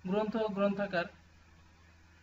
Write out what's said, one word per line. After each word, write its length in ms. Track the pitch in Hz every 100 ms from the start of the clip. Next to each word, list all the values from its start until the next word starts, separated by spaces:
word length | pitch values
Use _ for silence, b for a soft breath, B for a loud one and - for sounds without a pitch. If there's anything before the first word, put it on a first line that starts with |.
| 180
গ্রন্থ 240 | 202 220 220
ও 40 | 214 196
গ্রন্থাকার, 500 | 202 202 196 180 175 - - - - - - - - - - -